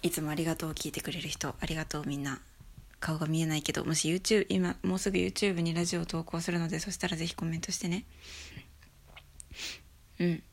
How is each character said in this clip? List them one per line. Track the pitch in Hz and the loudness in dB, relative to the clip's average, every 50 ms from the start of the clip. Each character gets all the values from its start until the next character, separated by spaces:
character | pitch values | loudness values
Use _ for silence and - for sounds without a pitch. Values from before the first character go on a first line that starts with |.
| - | 0
い | 175 | 0
つ | 165 - | 0 0
も | 156 151 | -2 -2
あ | 151 | 0
り | 147 165 | 2 2
が | 165 160 | 2 2
と | - - 160 | 0 0 -4
う。 | |
聞 | 156 - - 151 | -2 -4 -4 -4
い | - | -4
て | - | -4
く | - - | -6 -4
れ | - 175 | -4 -4
る | - 151 | -4 -4
人、 | 147 - - 147 - - | -4 -2 -2 -4 -2 -2
あ | - | -2
り | 160 160 | -2 0
が | 156 156 | -2 -2
と | - - 151 | -2 -2 -4
う | 147 | -2
み | - 143 | -2 -2
ん | 143 139 | -2 -2
な。 | 139 135 - - - - - - - - - - - - - | -2 -4 -6 -8 -16 -20 -20 -20 -18 -18 -18 -18 -18 -10 -6
顔 | - - 160 156 | -2 0 0 0
が | 160 151 | 2 2
見 | 160 160 | 4 4
え | 165 | 4
な | 160 156 | 4 2
い | 151 | 2
け | 147 - | 2 2
ど、 | 156 151 - | 0 2 2
も | - 160 | 2 2
し | 156 - 156 | 2 4 4
YouTube、 | 165 185 190 - 220 208 190 - | 2 2 4 4 4 4 6 4
今、 | 196 190 185 175 - - | 4 4 4 4 2 0
も | - 185 185 | 2 2 2
う | 185 | 2
す | - 202 | 2 2
ぐ | 190 185 | 2 4
YouTube | 180 185 185 - - 202 190 170 | 2 2 2 2 2 4 4 4
に | 170 165 165 | 2 2 2
ラ | 165 175 | 2 2
ジ | 170 - 175 | 2 2 0
オ | |
を | 170 | -2
投 | - - 165 165 | 0 -2 -4 -2
稿 | - - 170 | -2 -4 -2
す | 170 - | 0 0
る | 175 175 | 2 2
の | 170 165 | 2 2
で、 | - 160 | 0 -2
そ | 170 202 | -2 -4
し | 180 - | -4 -2
た | - 180 | -2 -2
ら | - 160 | 0 0
ぜ | 165 170 | -2 -4
ひ | - | -2
コ | - - | -2 -2
メ | 165 160 165 | -2 -2 -2
ン | |
ト | 165 - | -2 -4
し | 190 - | -4 -2
て | - 180 | 0 0
ね。 | 170 196 254 - - - - - - - - - - - - - - - - - - - - - - - - - - - - - - - - - - - - - - - - - - - | 0 0 -2 -6 -16 -18 -16 -14 -14 -14 -14 -12 -14 -14 -16 -16 -20 -20 -20 -20 -20 -20 -20 -20 -20 -20 -20 -20 -20 -20 -18 -16 -12 -10 -8 -10 -10 -10 -14 -20 -20 -20 -20 -20 -2 2
う | 170 | 4
ん。 | 175 170 156 - - | 4 4 2 -2 -12